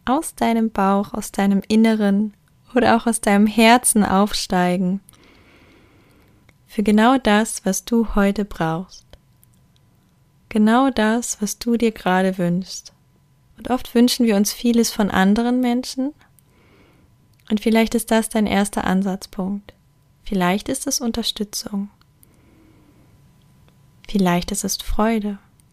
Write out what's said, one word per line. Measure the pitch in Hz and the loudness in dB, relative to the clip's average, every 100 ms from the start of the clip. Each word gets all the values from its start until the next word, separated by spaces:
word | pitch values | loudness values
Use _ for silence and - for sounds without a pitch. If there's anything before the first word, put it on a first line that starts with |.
aus | - 269 330 | -4 -4 -4
deinem | - 233 226 220 | -4 -2 0 -2
Bauch, | - 196 196 208 | 0 0 0 -2
aus | 220 208 | -8 -8
deinem | - 196 196 - | -2 0 0 2
Inneren | 220 226 220 202 196 214 - _ _ _ | 2 4 2 0 0 -2 -8 _ _ _
oder | 254 - 226 | 0 4 2
auch | 233 | 0
aus | 226 | -2
deinem | - 202 214 | 2 2 4
Herzen | 208 226 240 - 220 | 4 6 6 4 2
aufsteigen. | 196 190 208 - - 185 180 180 180 196 - _ _ _ _ _ _ _ _ _ _ _ _ _ _ _ _ | 2 2 0 -2 -2 0 0 0 -2 -4 -8 _ _ _ _ _ _ _ _ _ _ _ _ _ _ _ _
Für | - | -4
genau | 208 214 226 269 | 2 4 4 4
das, | 233 208 220 - | 4 2 0 -4
was | - 190 | -4 -4
du | - 233 220 | -2 0 0
heute | - 196 202 | 2 2 0
brauchst. | 202 - 160 160 185 - _ - _ _ _ _ _ _ _ _ _ _ _ _ - | -4 -4 -4 -4 -8 -16 _ -20 _ _ _ _ _ _ _ _ _ _ _ _ -6
Genau | 220 214 233 269 | 0 4 4 2
das, | 247 214 226 240 - | 2 0 0 -4 -6
was | 208 - | -6 -6
du | 240 233 | -2 0
dir | 226 | 0
gerade | 220 - 185 190 190 | -2 0 0 0 0
wünschst. | 175 175 185 - - _ _ _ _ _ _ - | -2 -2 -4 -12 -18 _ _ _ _ _ _ -12
Und | - | -6
oft | 254 - | -6 -2
wünschen | 233 247 - 233 | 2 2 2 2
wir | 202 | 2
uns | 208 | 0
vieles | - 240 233 226 | -2 0 2 0
von | - 202 | 0 -2
anderen | - 190 214 240 247 | 2 2 2 2 0
Menschen. | 254 240 254 - 262 - _ _ _ _ _ _ _ _ _ _ _ _ - | 0 -2 -4 -6 -6 -8 _ _ _ _ _ _ _ _ _ _ _ _ -6
Und | 214 | -4
vielleicht | - 220 226 | 0 2 2
ist | 233 - | 0 0
das | - 185 | 0 0
dein | 220 214 | -2 0
erster | 196 202 - | 0 -2 -2
Ansatzpunkt. | - 185 196 190 - - 190 202 - - _ _ _ _ | -2 0 -2 -6 -10 -8 -8 -8 -12 -20 _ _ _ _
Vielleicht | - 190 175 196 - | -6 -2 0 -2 -4
ist | 269 - | -8 -4
es | - | -4
Unterstützung. | 240 226 220 - 208 - - 202 202 _ _ _ _ _ _ _ _ _ _ _ _ _ _ _ _ _ _ _ _ _ - | -4 -4 -6 -6 -8 -8 -8 -8 -8 _ _ _ _ _ _ _ _ _ _ _ _ _ _ _ _ _ _ _ _ _ -6
Vielleicht | 208 180 175 175 | 0 2 0 -2
ist | 202 | -6
es | 196 - | -6 -6
Freude. | - - 214 226 208 202 _ _ _ | -2 0 0 0 -4 -8 _ _ _